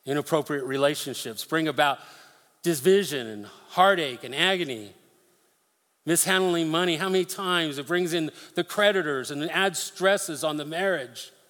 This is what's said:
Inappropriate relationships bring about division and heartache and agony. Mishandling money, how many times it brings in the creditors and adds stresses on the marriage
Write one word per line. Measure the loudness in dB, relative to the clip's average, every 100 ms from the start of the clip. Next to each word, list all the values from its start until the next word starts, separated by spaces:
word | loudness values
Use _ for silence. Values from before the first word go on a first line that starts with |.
| -2
Inappropriate | -4 0 0 0 -6
relationships | -4 2 2 0 -6 -8 -8 -10
bring | -4 0 0
about | 2 2 0 -8 -20 -20 _ _ _
division | -2 2 4 4 2 -4 -6
and | -10 -14 -18 -8
heartache | 4 6 6 0 -6
and | -8
agony. | 0 2 2 -2 -6 -10 -18 _ _ _ _ _ _ _ _ _ _ -2
Mishandling | 0 2 2 2 2 0
money, | 0 0 0
how | 0
many | 0 0
times | -4 -2 0 0 -4
it | -2
brings | -2 0
in | -2 -4 -8 -8 -6
the |
creditors | -4 2 4 4 0 -4 -4
and | -6 -2
adds | 0 0 0
stresses | -8 0 2 2 0 -4 -2
on | -2
the |
marriage | -6 -2 0 -2 -4 -14 -18 _